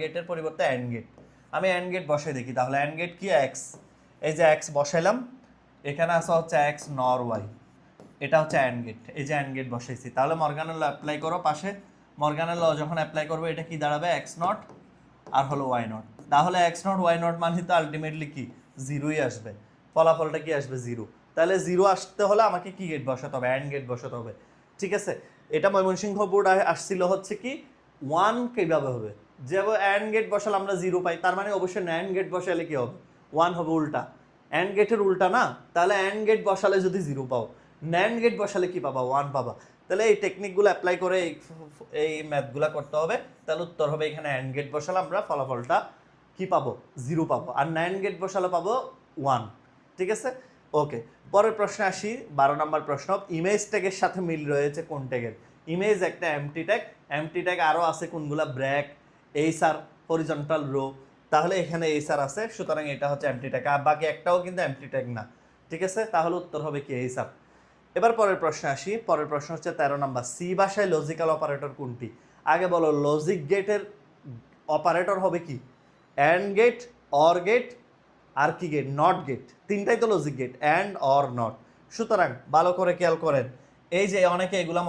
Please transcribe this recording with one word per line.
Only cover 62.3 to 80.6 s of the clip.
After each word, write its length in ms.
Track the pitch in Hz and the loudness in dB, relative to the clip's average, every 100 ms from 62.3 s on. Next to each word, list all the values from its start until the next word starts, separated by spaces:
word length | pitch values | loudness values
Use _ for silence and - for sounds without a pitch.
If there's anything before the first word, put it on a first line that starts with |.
| 208 220 - | -4 -6 -6
সুতরাং 300 | 156 156 151 139 | -4 -4 -4 -4
এটা 120 | 143 | -2
হচ্ছে 140 | 139 143 | -2 -2
এমটি 160 | 123 135 | -4 -4
ট্যাগ। 120 | 131 143 139 | -2 0 2
আর 60 | 143 | 2
বাকি 180 | 151 156 | 2 0
একটাও 240 | 147 175 180 180 | -2 2 2 0
কিন্তু 160 | 180 151 | -4 -4
এমটি 200 | 127 139 | -6 -6
ট্যাগ 120 | 135 120 113 | -6 -4 -8
না, 60 | 104 - _ _ - | -10 -18 _ _ -12
ঠিক 120 | 165 185 | -6 -4
আছে? 140 | 202 220 | -2 0
তাহলে 220 | 165 165 175 | 2 2 -2
উত্তর 180 | 175 147 151 | -4 -6 -4
হবে 120 | 143 143 | -6 -4
কি? 80 | 123 | -4
এইচআর। 260 | 123 127 113 - _ _ _ _ _ 180 | -4 -4 -8 -12 _ _ _ _ _ 0
এবার 160 | 226 226 | 2 4
পরের 180 | 202 185 | 2 2
প্রশ্নে 240 | 160 151 156 135 | -2 -2 -4 -4
আসি। 160 | 190 226 214 | -6 -6 -2
পরের 180 | 156 147 | -2 0
প্রশ্ন 180 | 147 147 165 | -6 -6 -8
হচ্ছে 160 | 175 160 | -6 -2
তেরো 180 | 143 143 | 0 0
নম্বর, 200 | 139 123 123 - | -2 -4 -6 -6
সি 120 | 180 185 | -4 0
ভাষায় 280 | 196 208 196 156 | 0 0 0 0
লজিক্যাল 340 | 147 165 160 156 | -2 -2 0 0
অপারেটর 340 | 151 139 143 131 | -2 -4 -6 -8
কোনটি? 280 | 127 117 113 - _ _ - | -10 -8 -12 -14 _ _ 0
আগে 140 | 170 180 | 2 2
বলো, 160 | 170 156 147 147 | 2 4 4 2
লজিক 340 | 147 151 190 143 | 2 0 -2 0
গেটের 300 | 196 202 208 - - _ _ - 117 - _ - 151 | 0 2 -2 -4 -16 _ _ -18 -18 -20 _ -2 0
অপারেটর 420 | 170 170 185 190 185 | 2 2 2 0 0
হবে 160 | 170 170 | 0 -4
কি? 100 | 120 - _ _ _ _ - | -12 -14 _ _ _ _ 2
and 300 | 147 180 202 196 | 4 4 2 4
গেট, 200 | 240 233 - - _ 143 160 | 4 2 -6 -20 _ 6 6
or 100 | 175 175 | 6 4
গেট, 200 | 240 - - _ _ _ _ _ 131 | 0 0 -12 _ _ _ _ _ 0
আর 160 | 151 160 | 0 0
কি 80 | 175 | -4
গেট? 140 | 147 131 139 | -2 -2 2
not 160 | 170 180 135 | 2 2 -2
গেট। 180 | 117 - - - | -8 -10 -12 -4
তিনটাই 280 | 202 208 233 | -2 2 2
তো 40 | 226 | 4
লজিক 220 | 185 147 127 | 2 0 -4
গেট, 120 | 123 - | -6 0